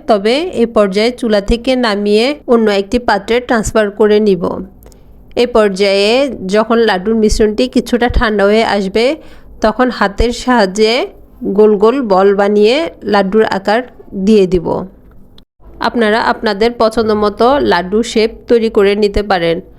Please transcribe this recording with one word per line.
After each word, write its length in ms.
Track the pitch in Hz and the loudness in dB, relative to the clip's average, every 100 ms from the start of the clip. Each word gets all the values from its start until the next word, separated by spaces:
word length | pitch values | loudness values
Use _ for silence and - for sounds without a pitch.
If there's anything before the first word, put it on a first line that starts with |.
| - | 0
তবে 280 | 214 202 269 359 | 0 0 -2 -2
এই 140 | 226 226 | -2 0
পর্যায়ে 440 | 226 202 190 226 247 | 0 0 0 -2 -2
চুলা 240 | 233 208 | -2 -2
থেকে 300 | 196 233 233 254 | 0 -2 -2 -2
নামিয়ে 500 | 240 202 208 208 247 294 - | 0 -2 0 0 0 -4 0
অন্য 200 | 233 214 | 0 2
একটি 260 | 202 196 240 | 0 -2 -4
পাত্রে 360 | 240 202 196 233 | 0 -2 0 -4
ট্রান্সফার 440 | 247 233 202 226 208 | 0 -2 0 0 -2
করে 260 | 202 214 214 | 0 2 4
নিব। 240 | 214 185 185 180 190 - - - - - - - | 2 0 -2 -8 -10 -18 -20 -20 -20 -20 -10 -4
এই 120 | 240 | 0
পর্যায়ে 600 | 233 208 185 202 196 202 247 277 - 185 | 2 0 0 0 2 2 0 0 -4 -2
যখন 280 | 208 220 233 226 | -2 0 2 2
লাড্ডুর 300 | 190 190 226 | 0 -2 0
মিশ্রণটি 480 | 214 - 214 214 254 | 0 2 0 0 -2
কিছুটা 400 | 254 - 240 240 | -2 -2 -2 0
ঠান্ডা 340 | 240 240 208 196 | 0 0 0 2
হয়ে 180 | 214 220 | 2 0
আসবে, 400 | 202 190 220 247 311 - - - - | -2 -2 -2 -2 -2 -8 -20 -20 -4
তখন 260 | 214 208 254 | -2 0 -2
হাতের 420 | 214 202 196 226 | 0 -4 0 -2
সাহায্যে 600 | 233 - 240 196 190 220 247 381 - - - 220 | -2 0 2 0 2 0 0 -4 -8 -20 -12 -4
গোল 200 | 196 214 208 | 2 2 4
গোল 180 | 214 269 | 2 0
বল 240 | 233 185 196 196 | 0 2 2 2
বানিয়ে 400 | 202 208 208 269 330 - | 2 2 2 2 -2 -8
লাড্ডুর 420 | - 202 190 220 220 | -2 0 0 0 0
আকার 300 | 196 196 220 254 - - 202 | -2 -2 -2 -4 -14 -16 -4
দিয়ে 240 | 190 220 190 | 2 4 4
দিব। 200 | 175 165 - 185 - - - - - _ _ - - | 0 -2 -6 -8 -14 -20 -20 -20 -20 _ _ -20 -8
আপনারা 380 | 226 240 220 220 | -6 -2 0 0
আপনাদের 480 | 254 233 226 202 226 240 | 0 -2 -4 -2 -2 0
পছন্দ 340 | 220 220 214 214 | -2 0 0 0
মতো 320 | 208 202 233 285 | -2 0 2 2
লাড্ডু 360 | 226 180 180 214 | 0 0 0 -2
শেপ 260 | 233 226 202 - - | -2 0 -2 -4 0
তৈরি 220 | 233 226 | 0 2
করে 220 | 220 202 202 | 2 2 2
নিতে 260 | 208 196 | 0 -2
পারেন। 340 | 208 190 165 170 - | -2 -2 0 -4 -8